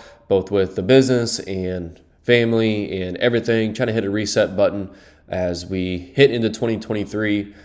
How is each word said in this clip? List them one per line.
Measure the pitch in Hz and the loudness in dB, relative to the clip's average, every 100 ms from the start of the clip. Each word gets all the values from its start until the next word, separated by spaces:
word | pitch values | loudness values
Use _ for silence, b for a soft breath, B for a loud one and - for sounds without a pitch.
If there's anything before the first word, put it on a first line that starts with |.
| B B - | B B 0
both | 98 92 | 0 2
with | 101 92 - | 0 0 0
the | |
business | 95 131 131 123 113 - | 4 6 6 2 0 -4
and | - 95 92 90 82 - _ _ | -6 -6 -4 -6 -8 -14 _ _
family | - 120 117 113 113 107 98 95 | 2 2 4 2 2 0 -4 -6
and | 90 92 | -6 -2
everything, | 120 117 113 113 110 | 0 0 0 0 0
trying | 110 120 | -2 -2
to | |
hit | 110 | -2
a | 98 | -2
reset | 104 104 113 98 95 | -2 -2 0 0 2
button | 98 101 95 B B B B | 0 0 -10 B B B B
as | 92 90 85 87 | -4 -2 -4 -4
we | 95 92 90 | -4 -2 -4
hit | 87 - 139 | -4 4 4
into | 117 110 | 4 -2
twenty | 113 117 110 | -2 -2 -2
twenty-three, | - 107 101 107 107 104 101 B | -4 -6 -4 -4 -2 -2 -4 B